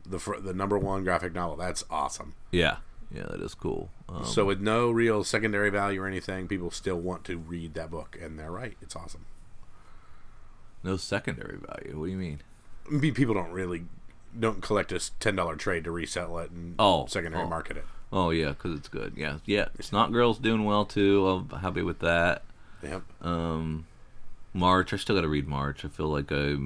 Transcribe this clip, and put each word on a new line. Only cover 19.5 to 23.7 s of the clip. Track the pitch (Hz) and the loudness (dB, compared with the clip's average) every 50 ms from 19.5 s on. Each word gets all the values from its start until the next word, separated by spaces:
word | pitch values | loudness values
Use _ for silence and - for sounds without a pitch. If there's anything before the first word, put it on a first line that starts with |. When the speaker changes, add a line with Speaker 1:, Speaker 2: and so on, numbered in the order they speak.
| 101 104 85 - - - | 2 4 4 2 -2 -4
Speaker 2:
Snot | - - 101 101 113 - | -4 2 4 4 4 6
Girl's | 113 120 120 120 110 - | 6 6 6 6 4 4
doing | 113 113 113 110 107 | 4 4 4 4 4
well, | 107 104 104 104 | 4 4 4 4
too. | - - 104 101 98 98 101 95 | 4 4 6 8 8 8 8 8
I'm | 95 92 92 92 - - 90 | 6 4 4 0 -4 -6 -4
happy | 98 92 95 92 | -4 -2 0 0
with | 87 87 82 - | 0 0 0 2
that. | 87 85 85 85 85 90 - - - - - - - - - - | 2 4 6 6 6 4 4 2 -2 -10 -16 -16 -18 -16 -14 -12
Speaker 1:
Yep. | 76 69 82 95 - - - - | -8 -8 -8 -8 -8 -10 -12 -6
Speaker 2:
Um, | - 85 87 85 85 85 80 80 82 80 | -4 -2 0 0 0 0 0 -2 -2 -2